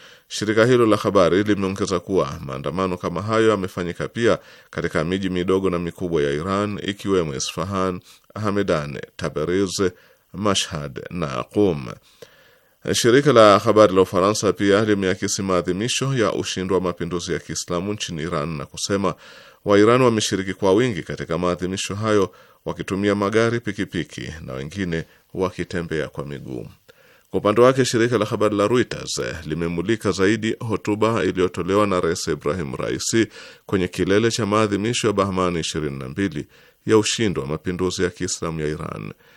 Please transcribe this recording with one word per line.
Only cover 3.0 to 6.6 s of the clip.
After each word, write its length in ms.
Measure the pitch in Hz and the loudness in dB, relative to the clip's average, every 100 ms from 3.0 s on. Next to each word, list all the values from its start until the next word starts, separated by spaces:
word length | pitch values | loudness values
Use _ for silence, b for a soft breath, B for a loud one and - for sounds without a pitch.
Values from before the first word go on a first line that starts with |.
| 90 87 | -6 -4
hayo 280 | 104 110 110 | -2 2 4
yamefanyika 580 | 101 90 - 87 85 73 | 2 -2 -6 -6 -6 -8
pia 320 | 113 113 82 B B B | 0 2 0 B B B
katika 340 | - 82 85 | -6 -4 -2
miji 260 | 80 95 95 | -2 -2 -2
midogo 400 | 90 92 95 95 | -2 0 0 0
na 100 | 87 | -2
mikubwa 420 | 85 - 90 82 | -4 -6 -2 0
ya 100 | 71 | 0
Iran 480 | 73 92 98 | -2 -2 -2